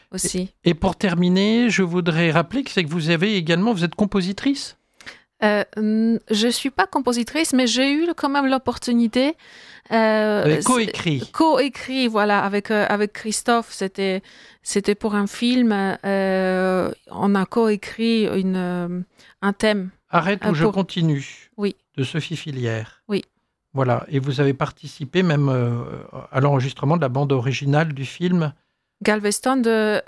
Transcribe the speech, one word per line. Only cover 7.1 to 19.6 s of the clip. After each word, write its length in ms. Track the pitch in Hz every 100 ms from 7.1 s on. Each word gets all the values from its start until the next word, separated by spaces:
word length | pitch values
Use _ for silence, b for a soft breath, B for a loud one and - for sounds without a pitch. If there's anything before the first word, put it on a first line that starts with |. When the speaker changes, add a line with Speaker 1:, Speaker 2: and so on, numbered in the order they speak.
| 240 226 302 330
Speaker 1:
mais 140 | 254 247
j'ai 260 | 240 269
eu 140 | 294 339 320
quand 140 | 285
même 160 | 285 269
l'opportunité, 880 | 262 254 233 - 233 233 247 277 330 B B B B -
euh, 480 | 226 220 214 214 214
Speaker 2:
Vous 60 | -
avez 60 | -
Speaker 1:
c'est 100 | 143
Speaker 2:
coécrit. 640 | 254 220 - 175 139 -
Speaker 1:
coécrit, 760 | - 320 302 277 - - 262 240
voilà, 340 | 220 208 202
avec, 280 | 196 202 202
euh, 140 | 214 -
avec 240 | 202 208
Christophe. 560 | - 226 - - 233 220
C'était, 520 | - 190 196 196 190 B B B B
c'était 320 | - 202 202 208
pour 180 | 220
un 120 | 202 202
film. 440 | - 240 254 240 202 196 -
Euh, 840 | 196 196 190 190 185 185 185 185 - - _
on 240 | - 202 202
a 80 |
coécrit 800 | 185 240 226 208 - - 226 226 208
une, 300 | 196 185 185
euh, 440 | 180 180 175 180 180 b b b
un 100 | 196
thème. 380 | 196